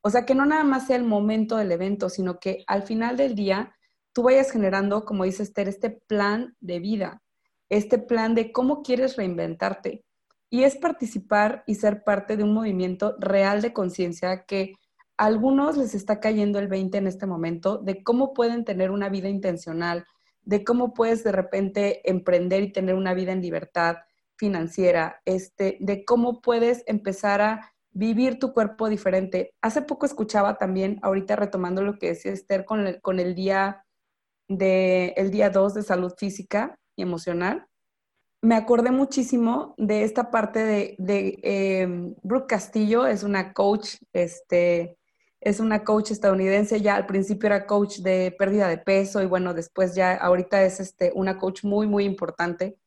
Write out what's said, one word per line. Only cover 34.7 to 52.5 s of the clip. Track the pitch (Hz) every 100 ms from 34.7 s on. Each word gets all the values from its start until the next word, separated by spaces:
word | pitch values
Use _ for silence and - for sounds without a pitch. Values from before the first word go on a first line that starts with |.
| 185 185 185 180 -
el | 196
día | 202 208
dos | 196 196
de | 202
salud | 208 180 180 180
física | 202 202 185 202 262 - _ -
y |
emocional, | 185 170 175 175 180 302 - _ _ _ _ _ _ _
me | 226 226
acordé | 220 240 240
muchísimo | 254 277 277 240 247 226 240 - -
de | 214 214
esta | 214 214 240
parte | 233 208 220
de, | 220 208 202 -
de, | 185 202 196 190
em, | - 196 190 190 185 175 175 -
Brooke | - 247 -
Castillo, | 214 - 220 214 233 262
es | 208
una | 202 196 190
coach, | - 202 214 - - _
este, | - 175 - - 175 175 170 170 - _ _ _ _
es | 208 208
una | 220 214
coach | 214 214 214
estadounidense, | 214 208 190 190 196 208 220
ya | 208 202
al | 202
principio | 196 196 202 214
era | 202 196
coach | 208 202 202
de | 185 185 185 180
pérdida | 196 208 190
de | 165
peso | - 196 196 208
y | 190
bueno, | 180 185
después | 165 165 - 185
ya | 175 185
ahorita | 185 180 180 185 196
es, | 190 185
este, | 185 _ 180
una | 185 190 190
coach | 190 190
muy, | 208 202 214
muy | 202
importante. | 202 196 170 170 175